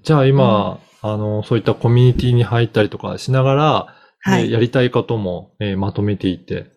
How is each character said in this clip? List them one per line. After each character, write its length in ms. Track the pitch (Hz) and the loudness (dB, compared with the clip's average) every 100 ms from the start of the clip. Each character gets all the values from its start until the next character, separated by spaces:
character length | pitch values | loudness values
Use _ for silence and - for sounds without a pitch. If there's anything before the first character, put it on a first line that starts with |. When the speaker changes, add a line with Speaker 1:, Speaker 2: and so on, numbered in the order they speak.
Speaker 1:
じ 80 | - | 0
ゃ 80 | 151 | 2
あ 60 | 135 | 4
今、 560 | 135 123 107 95 - _ _ | 4 4 2 0 -8 _ _
Speaker 2:
う 40 | 107 | -8
ん。 20 | |
Speaker 1:
あ 60 | 104 | -4
の、 280 | 107 107 | -4 -6
そ 120 | 104 117 | -2 0
う 20 | |
い 40 | |
っ 20 | |
た 100 | - | 0
コ 140 | 110 120 | 0 2
ミ 140 | 120 | 4
ュ 40 | 123 | 4
ニ 60 | 123 | 4
テ 120 | 123 | 0
ィ 40 | |
に 100 | 120 | 0
入 220 | 107 117 117 | 0 0 0
っ 20 | |
た 140 | 110 | 0
り 60 | 104 | -2
と 80 | - | -4
か 200 | 98 95 | -10 -10
し 140 | - | -2
な 120 | 131 | 0
が 100 | 131 | 2
ら、 420 | 139 151 110 - - _ _ | 2 2 0 -2 -16 _ _
Speaker 2:
は 200 | 196 190 | -2 0
い。 40 | |
Speaker 1:
ね、 80 | 113 | 0
や 80 | 113 | 0
り 120 | 120 | 0
た 120 | 135 | 0
い 80 | 123 | 0
こ 120 | 120 | 0
と 140 | - 113 | -2 -4
も、 380 | 98 87 92 _ | -4 -8 -12 _
え 140 | 107 95 | -6 -4
ー、 20 | |
ま 160 | 95 | -4
と 80 | 95 | -2
め 160 | 104 98 | -4 -2
て 100 | 95 | -4
い 100 | 87 | -6
て。 280 | - - - | -8 -12 -12